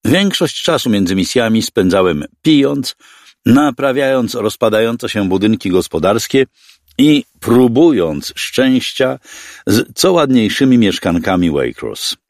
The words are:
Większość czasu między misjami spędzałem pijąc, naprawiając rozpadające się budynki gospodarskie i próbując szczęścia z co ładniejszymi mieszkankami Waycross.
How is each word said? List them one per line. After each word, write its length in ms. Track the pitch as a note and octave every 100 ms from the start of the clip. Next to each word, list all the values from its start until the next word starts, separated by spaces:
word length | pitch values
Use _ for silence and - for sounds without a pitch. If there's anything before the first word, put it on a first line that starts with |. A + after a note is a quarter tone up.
Większość 580 | - E3+ G3+ F3 E3 -
czasu 280 | - E3 B2
między 240 | G#2 F2+
misjami 480 | F#2+ F2 B2+ A2+ A2+
spędzałem 640 | G#2+ - F#2 F#2+ F#2 D2+ D2+ _
pijąc, 540 | D#3 D3 C#3 C#3+ - - _ - _ _ A2
naprawiając 880 | C3 D3 B2 C#3 C3 C3+ C3 A#2
rozpadające 760 | A#2+ G#2+ - A2+ G#2+ A2+ A#2 A#2
się 200 | G#2+ G2
budynki 420 | F#2 G#2+ A2 G2
gospodarskie 760 | F2+ - E2 F2 A2 - C3+ C3 _ _ _ _ -
i 260 | D3 D3 - _
próbując 920 | - B2 B2+ A#2 E3+ A#2+ E2 C#2+ - -
szczęścia 840 | - - C3 C3 - - C3 C3 - - - - -
z 180 | G#2+ -
co 180 | - F#3
ładniejszymi 680 | F3 C#3+ B2+ G#2+ - C3+ B2
mieszkankami 720 | G#2 F2 F#2+ E2+ G2 F#2 F2
Waycross. 680 | C#2+ B1 - A#1 - - -